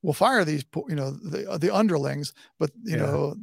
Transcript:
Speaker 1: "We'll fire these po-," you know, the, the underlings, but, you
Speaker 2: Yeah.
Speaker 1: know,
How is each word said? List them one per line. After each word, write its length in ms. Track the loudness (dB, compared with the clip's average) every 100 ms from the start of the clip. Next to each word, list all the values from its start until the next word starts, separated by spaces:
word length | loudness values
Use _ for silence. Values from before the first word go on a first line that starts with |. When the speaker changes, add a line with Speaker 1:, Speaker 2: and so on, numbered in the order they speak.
Speaker 1:
"We'll 100 | -4
fire 320 | 2 4 4
these 200 | 2 0
po-," 220 | -4 -8 -4
you 60 | -4
know, 140 | -4
the, 460 | -6 -6 -6 -4 -2
the 160 | 2
underlings, 580 | 4 4 2 0 -4 -6 -12 -18 -4
but, 120 | -4 -4
you 140 | -4 0
Speaker 2:
Yeah. 100 | 2
Speaker 1:
know, 280 | 2 0 -4